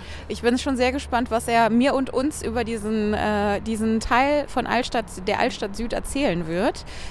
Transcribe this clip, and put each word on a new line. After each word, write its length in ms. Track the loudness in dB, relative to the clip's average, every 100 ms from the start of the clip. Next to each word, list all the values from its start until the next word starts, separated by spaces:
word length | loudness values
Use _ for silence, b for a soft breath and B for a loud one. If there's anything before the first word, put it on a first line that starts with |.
| B B B
Ich 140 | -2
bin 140 | 2 2
schon 200 | 0 2
sehr 160 | 2
gespannt, 400 | 0 0 -2 0
was 160 | 0 2
er 200 | 4 6
mir 260 | 6 4
und 160 | 2 0
uns 300 | 0 0 -2
über 220 | -4 -2
diesen, 500 | -2 -2 -2 0 0
äh, 480 | 0 0 2 2 0
diesen 380 | -2 0 0 0
Teil 460 | 2 2 4 2 0
von 200 | -2 0
Altstadt, 400 | 0 0 -4 -4 -6 -2
der 140 | 0
Altstadt 340 | 0 -2 -6
Süd 180 | -4 -4
erzählen 540 | -4 -4 0 0 0 -2
wird. 380 | 0 0 -2 -8 B B